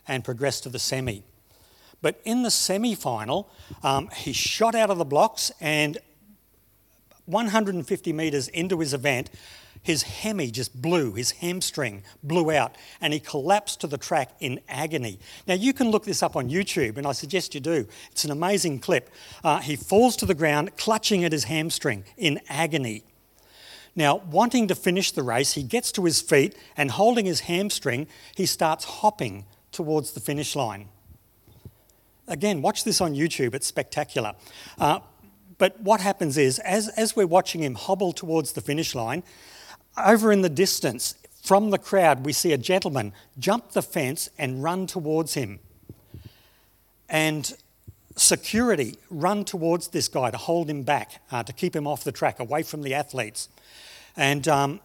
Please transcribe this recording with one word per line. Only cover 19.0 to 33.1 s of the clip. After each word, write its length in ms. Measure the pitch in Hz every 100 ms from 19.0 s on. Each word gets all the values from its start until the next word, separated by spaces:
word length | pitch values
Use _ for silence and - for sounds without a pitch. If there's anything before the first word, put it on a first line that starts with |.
| - - - -
Uh, 160 | 160 147
he 160 | 135 147
falls 400 | - 196 247 -
to 80 | 196
the 80 | 151
ground, 420 | 156 147 175 -
clutching 460 | - 220 - 196
at 80 | 170
his 140 | 151 -
hamstring 580 | 156 160 - 147 101 95 -
in 260 | 175 156 -
agony. 560 | 147 165 156 120 107 - _ _ _ _ - - - - 170
Now, 220 | 147 -
wanting 500 | 180 160 233 254 202
to 80 | 165
finish 360 | 190 180 -
the 120 | -
race, 300 | 127 117 139
he 100 | 151
gets 280 | 123 240 -
to 120 | - 175
his 160 | 143
feet, 340 | - 147 180 - - -
and 140 | 139
holding 340 | 147 220 240 190
his 160 | 147
hamstring, 640 | - 175 202 - 139 123 156 - - -
he 100 | 180
starts 400 | - 165 165 -
hopping 600 | - 214 - 120 101 101 _ _
towards 400 | - 156 151 139
the 80 | 123
finish 360 | - 147 143 143
line. 340 | 117 101 98 _ - - _ _ _ - - - _ _ _ _ -
Again, 340 | 156 208 180
watch 220 | 190 -
this 180 | 226 185
on 140 | 170